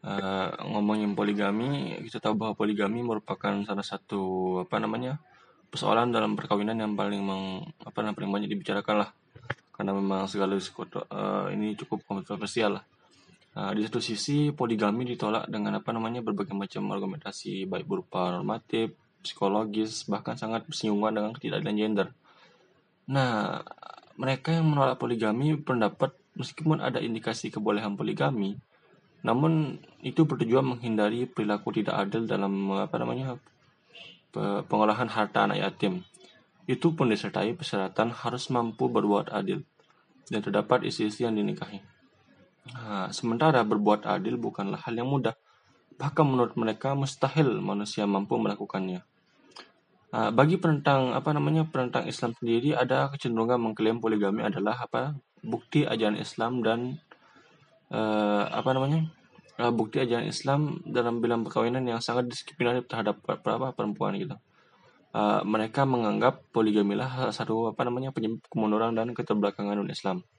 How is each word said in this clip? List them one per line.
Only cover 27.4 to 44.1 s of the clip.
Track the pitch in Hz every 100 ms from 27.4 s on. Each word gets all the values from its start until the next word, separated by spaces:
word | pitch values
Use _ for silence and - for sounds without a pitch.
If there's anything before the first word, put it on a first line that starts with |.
| 117
kebolehan | 110 107 104 107 101
poligami, | 110 107 143 123 98 104 _ _ _ _ _ _ -
namun | 120 156 160 147 - - - -
itu | 127 156
bertujuan | 139 117 127
menghindari | 135 120 117 107 104 117 123
perilaku | - 104 104 -
tidak | 110 101 - 101
adil | 113 113
dalam, | 101 98 98 98
apa | 98 101 120
namanya, | 120 123 131 123 _ _ _ _ _ - - - _
pe-, | 110 104 101 98
pengolahan | 107 107 107 120
harta | 110 104 110 107
anak | 101
yatim. | 98 - 101 92 92 - - - _ _ -
Itu | 127 170
pun | 160 131
disertai | 104 107 98 101 -
persyaratan | - 101 95 - 113
harus | 123 120 123 -
mampu | 127 117 107 127
berbuat | 117 104 101 -
adil | 107 98 98 - _ _ _ _ _ -
dan | 110 104
terdapat | 104 - 120 95
istri-istri | - 107 104 120
yang |
dinikahi. | 107 104 104 - 101 - _ _ _ _ _ _ _ - -
Nah, | 113 101 92
sementara | - 117 117 156 135 110
berbuat | 107 104 107
adil | 107